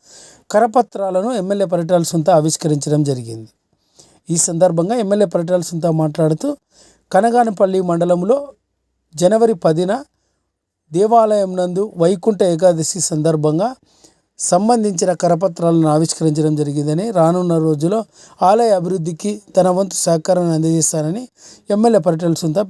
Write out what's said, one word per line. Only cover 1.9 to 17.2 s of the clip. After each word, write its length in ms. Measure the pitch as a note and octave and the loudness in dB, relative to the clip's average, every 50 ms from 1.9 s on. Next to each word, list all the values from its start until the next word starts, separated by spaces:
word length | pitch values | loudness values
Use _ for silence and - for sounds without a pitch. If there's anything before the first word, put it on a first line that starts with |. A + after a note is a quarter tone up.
| F3+ F3 E3+ - | 0 0 0 -2
సునీత 180 | - E3+ D3 F#3 F3+ D#3 | -2 -2 2 2 4 4
ఆవిష్కరించడం 640 | D3+ D#3+ - - - D#3+ D3+ C#3+ C3+ D3+ D3+ D3 D3+ C#3+ | 2 2 -2 -2 -2 -2 -2 -2 -2 0 0 0 0 0
జరిగింది. 400 | C3+ B2+ A#2 A2+ A2+ A2+ A2 G#2+ _ _ _ _ _ _ _ _ _ _ _ _ _ _ _ - E3 | -4 -6 -8 -12 -14 -14 -16 -18 _ _ _ _ _ _ _ _ _ _ _ _ _ _ _ -6 -4
ఈ 40 | E3 - - | -2 -2 -2
సందర్భంగా 460 | E3 E3 F3+ F3+ E3 E3+ E3 F#3+ A#3+ B3+ G#3+ | 0 2 2 2 2 0 -2 -2 -2 -2 0
ఎమ్మెల్యే 260 | F#3+ G3+ G#3 G3+ F3+ - | 0 0 0 0 0 0
పరిటాల 300 | F3 E3+ E3+ F3+ F3+ E3+ - | -2 -2 0 -2 -2 -2 -4
సునీత 200 | F3+ E3 D#3+ E3+ D#3+ D#3+ | -6 -2 -2 0 0 0
మాట్లాడుతూ, 480 | D#3 D#3 D3+ - D#3+ D#3 D#3+ D#3 - C#4+ C#4+ - _ _ _ _ - _ _ _ _ _ - | 0 0 0 0 0 0 0 0 -2 -6 -6 -8 _ _ _ _ -20 _ _ _ _ _ 0
కనగానపల్లి 680 | F#3 G#3+ A#3 A#3 A#3+ A#3+ A3+ G3 - G#3 F#3+ F#3+ F#3+ F3+ F3 | 0 2 2 2 2 2 0 2 0 0 2 2 0 0 0
మండలంలో 480 | E3+ E3+ F3 F3 F3+ F3 F3 G3+ C4 C#4+ C#4+ C#4 - _ _ _ _ _ _ _ _ _ _ _ - | 0 0 0 0 0 0 2 0 0 0 -2 -6 -14 _ _ _ _ _ _ _ _ _ _ _ -4
జనవరి 400 | D3 F3 F3+ G#3+ A3 A#3 A3+ A3+ E3+ - | -2 0 2 4 4 4 2 2 0 0
పదిన 260 | E3+ D#3+ E3 F3+ F#3 G#3+ C4+ D4 - _ _ _ _ _ _ _ _ _ _ _ _ _ _ _ _ D3+ | 0 0 0 0 -2 -4 -4 -6 -10 _ _ _ _ _ _ _ _ _ _ _ _ _ _ _ _ -2
దేవాలయం 600 | F3 G3+ A3 A#3 A#3 A3 G#3+ G#3+ G#3 G3 F#3 F3+ F3+ | 0 2 4 4 4 4 4 2 0 0 -2 -2 -2
నందు 260 | F3+ F3+ F3+ F#3+ G#3 A3 - F3 E3 | -4 -2 -2 -4 -4 -4 -2 0 0
వైకుంఠ 380 | F3 G3+ F3 - A3+ G#3+ F3 G#3 F3+ E3+ | 2 2 0 0 -2 0 2 2 0 2
ఏకాదశి 440 | D#3 F#3 F#3 E3+ D#3+ D#3 - - F#3 D3+ - | 4 4 2 2 2 -2 -4 -4 -6 -4 -4
సందర్భంగా 580 | E3+ D3+ D3+ E3 D#3+ D#3 D3 D3+ D3+ E3 G3+ B3 C4 - _ _ _ _ _ _ _ _ _ _ _ - | -2 -2 0 0 0 0 0 0 0 0 -2 -4 -6 -10 _ _ _ _ _ _ _ _ _ _ _ -10
సంబంధించిన 720 | - - F3 F3+ G#3 A3+ B3 A#3 G#3+ G#3 F#3+ E3+ G#3 F#3 F3 - - | -2 0 0 2 2 2 2 2 0 -2 -2 -2 -2 -2 -2 0 0
కరపత్రాలను 680 | E3+ E3+ E3 G3 F#3+ E3+ - E3+ E3+ E3+ E3 D#3+ D#3 D3+ | 0 2 2 0 -2 -2 -2 0 2 2 4 4 4 2
ఆవిష్కరించడం 580 | D#3 E3 D#3 - - E3 D#3+ D3+ D#3 D3+ D#3 D#3 D3 | 2 2 0 -2 -2 -2 0 0 0 0 0 0 0
జరిగిందని, 460 | D3 D3 C#3+ D3 C#3+ D3+ D3+ E3+ G#3 A#3 G#3 | -2 -2 -4 -4 -2 -2 -2 -2 -4 -2 0
రానున్న 360 | F3 | 2